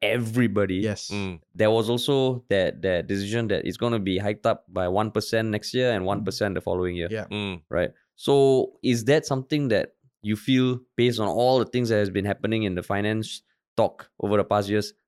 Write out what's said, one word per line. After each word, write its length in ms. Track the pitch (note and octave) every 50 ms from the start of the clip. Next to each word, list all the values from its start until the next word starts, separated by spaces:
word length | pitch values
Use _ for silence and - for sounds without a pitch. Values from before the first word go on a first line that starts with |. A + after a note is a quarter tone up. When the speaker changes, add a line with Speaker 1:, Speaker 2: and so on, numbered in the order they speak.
Speaker 1:
everybody. 760 | - G#2 A#2 B2 A#2 A2 A2+ B2 A#2+ A2+ G2 G#2 G2+ F#2+ F#2
Speaker 2:
Yes. 360 | F#2 G#2+ G#2+ G2+ - - - G2+
Speaker 3:
Mm. 280 | G2+ G2 F#2+ F2 E2 _ _ -
Speaker 1:
There 160 | F2+ G#2+ G#2+
was 200 | A2 A2+ G#2+ A2+
also 560 | A#2+ A#2+ - - C#3 C3+ C3 C3 B2 A#2+ - -
that, 320 | G2+ G2 F#2 D2+ - -
that 260 | F2 F#2+ F2+ E2+ E2 -
decision 420 | G2 G2 G2 G2+ A2 A#2+ A#2 G#2
that 160 | G2 - - -
it's 100 | F2+ -
gonna 220 | A#2 A#2+ A#2 A2
be 180 | F#2+ G2 F#2 F2+
hiked 280 | G2+ G#2 G#2+ - -
up 180 | A#2 G#2+ - _ _
by 160 | F#2 F#2+ F#2 F2+
one 240 | F#2 G2+ A2 G#2+
percent 380 | - A2 G#2 - A#2 A2+ A2 A2
next 240 | G#2 G#2 - - -
year 180 | B2+ B2+ B2
and 140 | A2+ G2 F#2
one 180 | F#2 G2+ G#2 G#2+
percent 320 | G2 F#2 - G#2+ G2+ F#2
the 60 | F2
following 340 | - F#2+ F2+ F2+ F2+ F2+ F2
year. 140 | F2 E2+ F2
Speaker 2:
Yeah. 140 | A2 A2 - -
Speaker 3:
Mm. 320 | G2+ G#2 G2+ G2 F#2 E2+ - -
Speaker 1:
Right. 220 | - E2+ F2 - - _ _ _ _
So 640 | - - - C#3 C#3 C#3 C3+ C3 C3 - - - _
is 220 | - B2 A#2+ A#2 G#2+
that 200 | A#2+ C#3+ - -
something 420 | - C#3 C3 C3 - D#3 D3+ C#3+ B2+
that 240 | G#2+ F#2 - - _ _ _ _ _ _
you 160 | - G#2 G#2+ G#2+
feel, 420 | - - C3 B2+ B2+ B2+ B2+ B2 - _ _
based 240 | - A#2+ B2 A#2 G#2+
on 80 | G#2+ G2
all 320 | E2 A2+ B2 B2+ C3 B2+
the 60 | A2
things 240 | - - B2 B2 A2+
that 80 | A2+ G#2
has 120 | G#2 G2
been 160 | G2 G2+ F#2+
happening 380 | G#2 G2 - - A2 A2+ A2 G#2+
in 120 | G2 F2+
the 60 | F2+
finance 600 | F2 - G#2 G2+ G#2 G#2+ A2 A2 G#2+ - - - _ _ _ _ _ _ -
talk 340 | - A2 F#2 - - - _ _ -
over 160 | - G2+ G#2 G2+
the 80 | F#2+
past 240 | - G2+ G#2 G2+ G2
years, 240 | G#2 G#2+ G2+ - - _ _